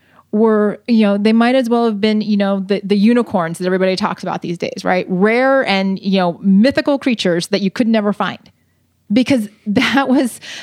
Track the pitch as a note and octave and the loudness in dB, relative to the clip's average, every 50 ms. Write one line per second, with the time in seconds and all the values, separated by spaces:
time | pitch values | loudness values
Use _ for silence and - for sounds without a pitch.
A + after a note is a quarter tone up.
0 | _ _ _ _ _ _ - G#3 A3+ A3+ A3 G#3+ G#3 G#3 - - _ - A#3+ A3 | _ _ _ _ _ _ -2 2 2 2 4 2 2 0 -2 -4 _ 0 2 2
1 | A3 G3+ G3+ G#3 G3+ A3 A3 A3+ A#3 A#3+ B3 C4+ C4 A3+ A#3+ A#3 A#3 A#3 G#3+ G3+ | 4 2 2 2 2 2 2 4 4 2 2 2 0 0 0 0 0 0 -2 0
2 | G3+ A3 G#3+ G#3+ G#3 - G#3+ G3+ G3+ G3 G3 G3 F#3+ F#3+ G3+ F#3+ - F#3 G3+ G#3 | 0 0 0 0 0 0 0 0 0 0 -2 -2 -2 -2 -2 -2 -2 0 0 2
3 | G3 A3 A#3+ A#3+ A#3 - - G3 E3+ E3 E3 - F3+ F3+ F#3 F#3 F#3+ F#3 F#3 F3 | 4 4 4 2 2 0 -2 -2 -2 -4 -4 -4 -2 -2 0 0 0 0 0 0
4 | G#3 F3 - - - F3+ D#3+ - - F3 F3 E3+ - - - G3 G3 F3+ F#3 F3+ | -2 -4 -4 -6 -8 -8 -8 -6 -6 -8 -8 -6 -8 -8 -8 -4 -2 -2 0 0
5 | - - F#3 F3 F#3+ G#3+ A3+ A#3+ B3+ C4+ C4+ C4+ B3+ - G3 F#3+ F#3+ G3 G3 - | -2 -2 0 2 2 2 2 2 2 2 2 2 0 0 0 0 0 -2 -4 -4
6 | - G3 F#3+ F#3+ F#3 F3 E3+ - - G3+ F#3+ G3 G#3+ C4+ C#4 D#4+ D4+ - C#4+ C#4 | -2 -2 0 0 0 0 -2 -2 0 2 4 4 4 4 2 0 0 0 -2 0
7 | - C#4 A#3+ - - F#3 E3+ F3 F3 - G3+ F#3+ G3 F#3+ - - B3+ A3 A3+ A3 | 0 -2 -2 0 0 0 0 0 -2 -6 -8 -6 -6 -4 -2 -2 0 0 0 0
8 | G3+ G#3 G3 - G3+ F3 C3 - _ _ _ _ _ _ _ _ _ _ _ _ | 0 -2 -2 -2 -4 -6 -6 -10 _ _ _ _ _ _ _ _ _ _ _ _
9 | _ - G#3 B3 B3 - C#4 B3+ G#3+ G3+ - _ _ G#3+ G3+ G#3+ C4 - A3 C#4 | _ -2 0 0 2 2 0 -2 -2 -4 -10 _ _ -4 -2 0 0 0 0 0
10 | C#4 - B3 C#4 C4+ A#3 - - - - - - | 0 2 2 0 0 0 -4 -8 -16 -18 -18 -18